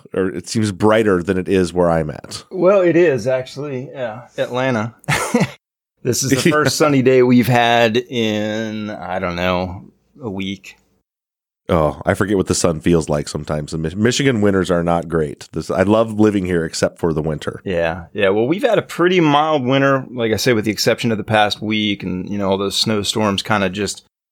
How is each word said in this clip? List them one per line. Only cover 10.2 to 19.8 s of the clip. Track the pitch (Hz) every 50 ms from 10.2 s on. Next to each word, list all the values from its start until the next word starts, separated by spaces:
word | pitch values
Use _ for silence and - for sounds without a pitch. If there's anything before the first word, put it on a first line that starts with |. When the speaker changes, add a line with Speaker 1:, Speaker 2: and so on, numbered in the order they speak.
Speaker 2:
a | 139 110
week. | 95 98 98 95 101 98 - - - _ _ _ _ _ _ _ _ _ _ _ _ _ _ _ _ _ _ -
Speaker 1:
Oh, | 90 82 78 73 69 - -
I | - 98
forget | - 104 92 104
what | 95 90 -
the | 90
sun | - - 90 82 78
feels | - 90 85 82 76 -
like | 76 76 71 -
sometimes. | - 78 73 - 78 76 76 76
The | - 80
Mich-, | 80 78 90
Michigan | 101 107 123 123 - 143 135 123 107
winters | 104 104 98 95 90 82
are | 90 87
not | 85 85 85 85 80 85
great. | 82 82 76 69 - - - -
This, | - 82 78 -
I | - 90 95
love | 98 107 110 117 113 107 104
living | 107 107 101 101 90
here | 90 90 85 80
except | 80 - - 95 85 - -
for | - 85
the | 78 78
winter. | 76 78 76 73 - - - - -
Speaker 2:
Yeah, | 98 90 85 85 82 85 87 82 - -
yeah. | 104 101 95
Well, | 98 107 117 131
we've | 170 214 285
had | 240 208 170
a |
pretty | - - - - 170 180 190 180
mild | 160 151 143 147 156 160 156 143 123
winter, | 123 135 135